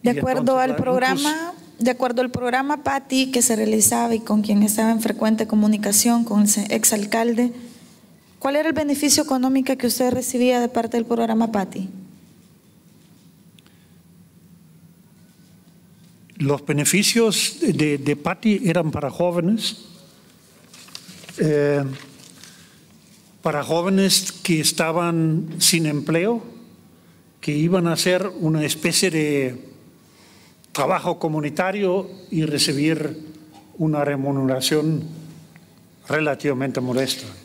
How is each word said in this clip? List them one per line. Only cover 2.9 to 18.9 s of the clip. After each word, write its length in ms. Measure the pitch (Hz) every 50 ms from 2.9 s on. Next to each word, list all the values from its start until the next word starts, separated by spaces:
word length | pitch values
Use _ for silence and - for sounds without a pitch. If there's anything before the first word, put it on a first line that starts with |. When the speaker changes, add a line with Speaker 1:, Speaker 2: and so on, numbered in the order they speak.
| 277 277 269 - 262 262 262 262
Speaker 1:
que 100 | 262 247
se 160 | 233 - 226
realizaba 580 | 214 220 214 220 220 208 - 240 233 233 233 233
y 60 | 220
con 220 | 226 - 214 214 208
quien 200 | 214 208 202 208
estaba 280 | 214 214 226 220 220
en 100 | 226 220
frecuente 460 | 220 220 226 - 226 220 220 220 226
comunicación 800 | 220 - 214 208 208 214 202 208 202 214 - - 240 233 233 233
con 180 | 233 208 208 208
el 60 | 208
se-, 240 | - 214 202 208 233
exalcalde, 800 | 226 220 - - 208 202 202 - 226 226 233 233 214 247 247 240 - - - - - - - - - - - - - _ _ - -
¿cuál 180 | - 269 277
era 120 | 294 311 320
el 60 | 320
beneficio 480 | 311 311 294 285 285 294 294 - - 294
económico 540 | 302 269 262 247 262 262 269 262 269 269
que 100 | 262 -
usted 240 | 240 220 - 262 247
recibía 500 | 247 254 247 - - 247 247 254 247 247
de 80 | 240 240
parte 300 | 247 240 233 226 233 240
del 80 | 226
programa 440 | 233 233 233 233 220 226 220 233 220
pati? 380 | 226 208 190 180 - - - 95 - - - - - - - - - - - - - _ _ _ _ - _ - - - _ - - - - - - - - - _ - _ - - - - - - - - - - - - - _ - - - - - - - - - - - - _ - - - - - - - _ - - - - _ - - - - - - _ - - - - - - -
Speaker 2:
Los 280 | - 156 135 143 135 -
beneficios 920 | - 151 143 147 - - 185 202 - - 233 233 220 196 - - - - -
de, 380 | 349 269 160 135 151 151 143 139
de 180 | 131 139 147
pati 460 | 143 - 170 180 - - 220 208 190 -
eran 280 | 185 165 180 160 156